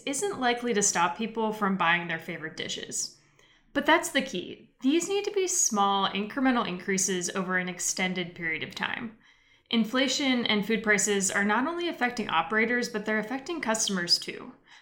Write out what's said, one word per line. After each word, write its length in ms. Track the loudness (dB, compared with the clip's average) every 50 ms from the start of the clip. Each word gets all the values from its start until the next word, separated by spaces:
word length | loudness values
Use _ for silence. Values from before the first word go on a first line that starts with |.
| -6
isn't 320 | -4 -2 -2 -2 -2 -2 0
likely 340 | 2 2 2 2 0 0 2
to 80 | 2
stop 340 | 2 2 4 4 2 2 2
people 380 | -2 -6 -4 -2 -2 0 0 0
from 240 | 0 2 2 2
buying 300 | 4 4 4 4 2 2
their 100 | -2 -6
favorite 400 | -6 -6 -8 -10 -8 -8 -10 -8
dishes. 600 | -8 -8 -6 -6 -8 -8 -8 -6 -6 -6 -6 -10 -18 _ _ _ _ _ _ _ _ _ _ -4
But 120 | 0 4
that's 240 | 4 4 4 4 2
the 120 | 0 0
key. 480 | 0 0 -6 -8 -8 -8 -12 -16 -18 -20 _ _
These 280 | 2 2 2 2 2 0
need 160 | -2 -2 -2
to 60 | 0
be 160 | 0 0 0
small, 600 | 0 2 0 0 2 2 2 2 4 4 2 2 0
incremental 560 | 0 -2 -4 -2 -2 2 2 4 4 2 0
increases 640 | -2 -4 -6 -2 0 0 0 2 0 0 -2 -2 -2
over 260 | -2 -2 -2 0 0
an 100 | 0 0
extended 680 | -2 -4 -4 -4 -4 -2 0 -2 -2 0 -2 -4 -6 -6
period 300 | -6 -4 -4 -2 -4 -4
of 100 | -6 -6
time. 440 | -4 -4 -4 -4 -6 -8 -10 -12 _ _ -20 _ _ _ _ _ _ _ -2
Inflation 760 | 0 0 2 2 2 2 2 2 0 0 2 2 2 2 2
and 200 | 2 0 0 2
food 160 | 0 0 0
prices 480 | 2 2 2 2 4 2 2 2 2 0
are 140 | 0 0 2
not 240 | 2 2 2 2
only 220 | 0 -2 -2 -2 -4
affecting 400 | -2 0 -2 -2 -2 -4 -4 0
operators, 580 | 0 0 0 2 2 2 2 2 2 0 -2
but 160 | -2 -4 -6 -2
they're 160 | -2 -2 -2
affecting 400 | -2 -2 -6 -8 -6 -6 -6 -4
customers 580 | 0 0 0 2 2 0 0 0 2 2 2
too. 360 | 0 0 -6 -10 -10 -12 -14 -16 _ _ -20 -20 -20